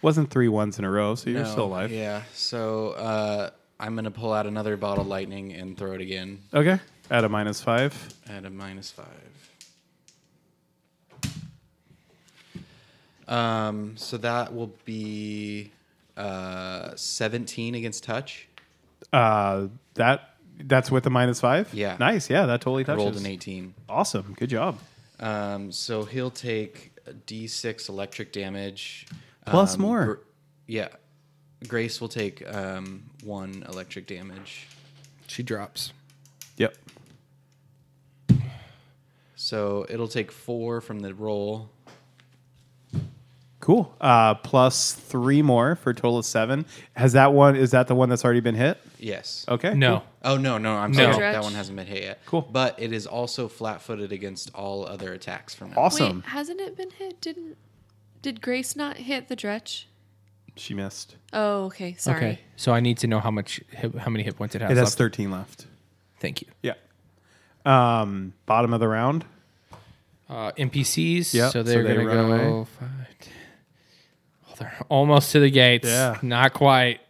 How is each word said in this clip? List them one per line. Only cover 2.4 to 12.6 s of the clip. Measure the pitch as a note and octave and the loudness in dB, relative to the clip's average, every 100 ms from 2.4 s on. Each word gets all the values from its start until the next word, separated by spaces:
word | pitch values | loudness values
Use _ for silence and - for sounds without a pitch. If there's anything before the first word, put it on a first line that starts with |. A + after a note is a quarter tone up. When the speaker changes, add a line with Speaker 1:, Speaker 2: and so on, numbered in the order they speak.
| - A#2+ A2 A2 A2 | -6 -4 -4 -4 -6
Speaker 2:
uh, | - A2+ A2 G#2+ G#2 F#2+ _ _ _ | -6 -4 -2 -2 -2 -6 _ _ _
I'm | G#2+ A2+ | -8 -6
gonna | A2 | -8
pull | G2+ A2+ | -6 -2
out | G#2+ G#2 | -2 -2
another | G#2+ G#2+ G2+ | -4 -4 -4
bottle | G#2 G2+ | -2 -2
of | G2 | -2
lightning | F#2+ G2 G2 G2 | -6 -8 -10 -12
and | F2 F#2+ F#2 | -12 -14 -10
throw | G2 | -10
it | F#2+ | -10
again. | F#2 F#2+ F#2+ G2 - | -10 -10 -10 -14 -4
Speaker 1:
Okay. | D3 D3+ F#3+ - _ - | 2 4 2 -2 _ -2
At | A#2+ | 0
a | A2 | 2
minus | G#2+ G#2 G#2 | 0 -2 -4
five. | - A#2 C#3 - - - - | -2 0 0 -4 -18 -20 -18
Speaker 2:
At | G2+ F#2+ | -16 -14
a | |
minus | F#2+ G2 F#2+ F#2+ | -14 -14 -14 -18
five. | - - - - C#3+ _ _ - _ _ _ _ _ _ _ _ _ _ _ _ _ _ - - - - - _ _ _ _ _ _ _ _ _ - | -18 -20 -20 -20 -20 _ _ -20 _ _ _ _ _ _ _ _ _ _ _ _ _ _ -10 -10 -10 -16 -20 _ _ _ _ _ _ _ _ _ -20